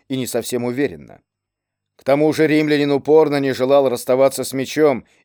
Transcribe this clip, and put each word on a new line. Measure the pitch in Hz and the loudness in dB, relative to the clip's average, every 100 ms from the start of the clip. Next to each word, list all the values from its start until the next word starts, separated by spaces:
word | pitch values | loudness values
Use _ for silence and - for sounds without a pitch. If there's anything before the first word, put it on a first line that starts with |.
| - | -10
и | 131 | -8
не | 117 | -4
совсем | 120 110 123 | -6 -4 -4
уверенно. | 123 123 135 80 60 - _ _ _ _ _ _ _ _ | -4 -4 -6 -6 -20 -20 _ _ _ _ _ _ _ _
К | |
тому | - 143 156 | -2 0 2
же | 151 156 | 2 2
римлянин | 151 151 147 143 | 2 2 0 0
упорно | 139 139 156 151 143 | -2 2 4 4 0
не | 139 | -2
желал | 120 127 143 135 | -2 2 2 2
расставаться | 120 - 127 135 135 | -2 -2 2 2 0
с | 127 | -8
мечом | 135 127 147 151 120 - _ | -8 -6 0 2 2 -6 _